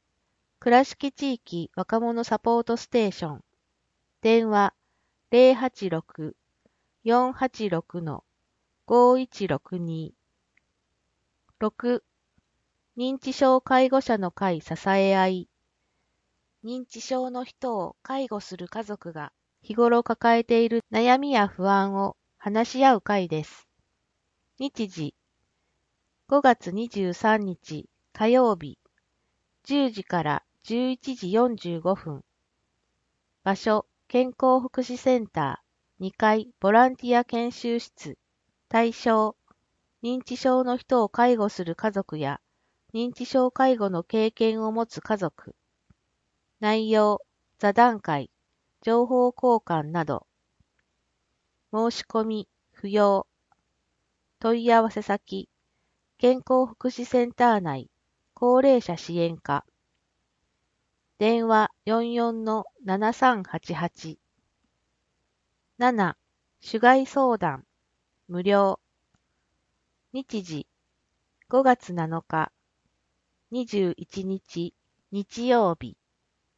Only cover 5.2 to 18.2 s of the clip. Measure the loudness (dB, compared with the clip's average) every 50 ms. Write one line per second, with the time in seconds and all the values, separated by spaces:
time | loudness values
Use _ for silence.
5.2 | _ 2 6 6 8 8 6 4 -2 -6 _ -6 -6 -6 -6 -6 -8 _ -16 -14
6.2 | -12 -12 -14 _ _ _ _ _ _ _ _ _ _ _ _ _ -2 0 2 2
7.2 | 2 0 -2 -4 -6 -6 -4 -6 -4 -4 -4 -4 -6 _ -12 -10 -10 -10 -10 -12
8.2 | _ _ _ _ _ _ _ _ _ _ _ _ _ 2 4 6 6 6 4 2
9.2 | 0 -6 -8 -8 -4 -4 -4 -6 _ -10 -10 -8 -8 -8 -8 -10 -10 -12 _ _
10.2 | _ _ _ _ _ _ _ _ _ _ _ _ _ _ _ _ _ _ _ _
11.2 | _ _ _ _ _ _ _ -6 -6 -6 _ -4 -2 -2 -2 -2 _ _ _ _
12.2 | _ _ _ _ _ _ _ _ _ _ _ _ _ _ -10 -8 -6 -6 -6 -6
13.2 | -8 -10 -2 2 4 4 4 2 2 2 2 4 4 4 2 0 0 0 -2 -2
14.2 | -2 -6 _ -4 -2 -2 -2 -4 -6 -10 -12 -6 -2 0 2 2 4 4 4 4
15.2 | 2 2 0 -4 -8 _ _ _ _ _ _ _ _ _ _ _ _ _ _ _
16.2 | _ _ _ _ _ _ _ _ -12 -10 -10 -10 -12 _ -16 -16 -8 -6 -4 -4
17.2 | -4 -4 -8 -10 -12 -12 _ -8 -6 -6 -4 -4 -6 -6 -10 _ _ -8 -6 -6